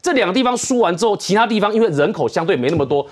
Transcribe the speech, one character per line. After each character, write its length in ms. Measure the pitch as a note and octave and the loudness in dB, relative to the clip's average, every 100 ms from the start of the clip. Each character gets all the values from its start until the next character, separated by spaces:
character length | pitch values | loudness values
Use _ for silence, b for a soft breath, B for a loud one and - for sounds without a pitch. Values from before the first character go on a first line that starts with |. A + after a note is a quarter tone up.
这 100 | - | -2
两 160 | C4+ F3+ | 0 0
个 60 | |
地 100 | B3+ | 0
方 140 | B3 B3 | 0 -2
输 220 | - B3 | -2 0
完 140 | F3 E3+ | 0 0
之 80 | |
后， 100 | A3+ | 0
其 180 | G3+ - | -2 0
他 140 | G#3 A#3 | 0 2
地 100 | A3 | 2
方 160 | G#3 | 0
因 60 | A3 | 2
为 80 | A3 | 0
人 240 | D3 D3 | 2 0
口 160 | - A#2 | 0 -2
相 180 | F3 | -2
对 80 | E3 | -2
没 160 | C#3+ B2+ | 0 0
那 60 | |
么 100 | E3 | 0
多， 220 | C3 C#3+ - | 0 -2 -4